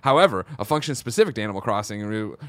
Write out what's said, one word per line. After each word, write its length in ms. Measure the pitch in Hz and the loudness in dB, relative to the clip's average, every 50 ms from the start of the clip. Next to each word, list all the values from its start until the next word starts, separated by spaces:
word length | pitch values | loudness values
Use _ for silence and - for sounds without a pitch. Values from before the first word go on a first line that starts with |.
| - | 0
However, 420 | 135 135 151 190 185 113 92 92 - 151 - | 4 6 6 6 6 4 0 -4 -6 -8 -8
a 40 | 104 | -4
function 300 | - 151 151 143 151 139 | -2 -2 -2 -2 -4 -6
specific 400 | - - 120 113 196 220 190 131 | -6 -6 -4 2 2 2 2 2
to 60 | 113 | -4
Animal 180 | 104 107 98 98 | -4 -4 -4 -4
Crossing 440 | 95 117 104 104 104 104 104 104 104 | -2 0 0 0 -2 -4 -8 -8 -6
re-, 300 | 104 107 110 110 104 - - 151 | -4 -4 -4 -4 -6 -8 -12 -16